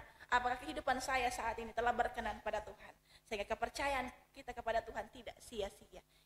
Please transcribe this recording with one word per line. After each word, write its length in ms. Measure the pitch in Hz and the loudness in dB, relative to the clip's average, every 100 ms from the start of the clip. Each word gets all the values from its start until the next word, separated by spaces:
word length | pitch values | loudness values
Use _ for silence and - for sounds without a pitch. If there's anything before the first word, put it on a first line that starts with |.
| - - - | -6 -18 2
apakah 320 | 247 247 254 | 4 4 0
kehidupan 400 | 285 302 277 254 | -4 0 2 2
saya 320 | 285 262 247 | 2 2 2
saat 260 | - 226 226 | 0 -2 -2
ini 140 | 226 | -4
telah 240 | 233 240 233 | 2 4 4
berkenan 420 | 233 240 220 214 | 2 0 -2 -2
pada 160 | 214 208 | -2 -2
Tuhan. 320 | 196 - - - _ - - | -4 -12 -18 -20 _ -20 -4
Sehingga 220 | 208 202 | -4 0
kepercayaan 640 | 220 233 - 285 269 247 - - 269 | 0 0 0 2 2 -2 -8 -18 -12
kita 160 | 254 | -10
kepada 320 | 240 233 220 | -4 2 2
Tuhan 240 | 220 240 208 | 0 -4 -8
tidak 300 | 262 226 - | -10 -12 -14
sia-sia. 640 | - 226 196 - - 180 - _ | -8 -4 -4 -6 -18 -20 -20 _